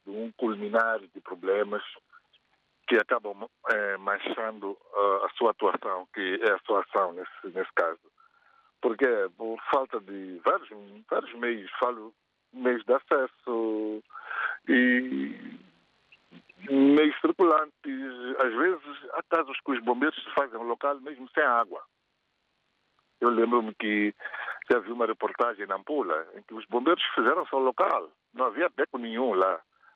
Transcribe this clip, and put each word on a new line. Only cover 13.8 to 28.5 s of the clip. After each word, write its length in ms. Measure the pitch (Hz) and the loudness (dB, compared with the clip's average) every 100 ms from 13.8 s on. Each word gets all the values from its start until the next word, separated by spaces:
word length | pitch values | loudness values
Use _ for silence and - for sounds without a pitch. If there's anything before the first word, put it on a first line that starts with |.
| 107 107 - - - - - - - | -4 -6 -12 -18 -10 -6 -6 -4 2
e 880 | 127 127 123 127 135 139 - - - - _ _ _ _ _ _ - - _ 196 | 4 6 2 0 -4 -6 -8 -16 -18 -20 _ _ _ _ _ _ -20 -20 _ 0
meios 500 | 135 139 147 151 - | 6 8 8 6 2
circulantes, 760 | 156 170 175 156 151 _ 147 131 135 123 123 131 | 0 4 6 6 2 _ -10 -8 -8 -8 -6 0
às 140 | 127 | 0
vezes 560 | 113 175 170 196 185 131 | 2 2 0 -8 -16 -10
há 100 | 156 | -10
casos 340 | - 165 135 131 | 0 0 0 -6
que 80 | - | -4
os 120 | 123 | -2
bombeiros 380 | 113 123 151 - | 0 2 0 0
se 80 | - | -2
fazem 240 | - 135 113 | -2 -2 -4
ao 60 | |
local 360 | 117 117 143 143 | -4 -2 -2 -4
mesmo 300 | 139 131 127 | -8 -14 -4
sem 100 | 165 | 2
água. 380 | 139 117 104 - - _ _ _ _ _ _ _ _ _ _ _ _ _ | 4 4 2 -6 -14 _ _ _ _ _ _ _ _ _ _ _ _ _
Eu 100 | 120 | 2
lembro-me 440 | 113 117 120 110 - | 4 4 2 0 -4
que 400 | 107 104 104 - - - - - - | -2 0 0 -2 -12 -10 -10 -12 0
já 100 | 123 | 0
vi 120 | 98 | 0
uma 140 | 120 110 | -2 -2
reportagem 640 | 110 104 - 120 101 98 | -2 -4 -2 -2 -2 -6
na 100 | 98 | -6
Nampula 500 | 120 151 95 78 82 95 | -4 -4 -2 -4 -4 -16
em 60 | |
que 120 | - | -16
os 120 | 113 - | -16 -4
bombeiros 380 | 120 139 175 - | 0 2 2 0
fizeram-se 400 | - 117 170 151 | 2 2 2 0
ao 80 | 135 | 0
local, 480 | 131 - 185 117 80 _ _ | 2 2 0 0 -4 _ _
não 120 | 120 | -2
havia 240 | 127 | -2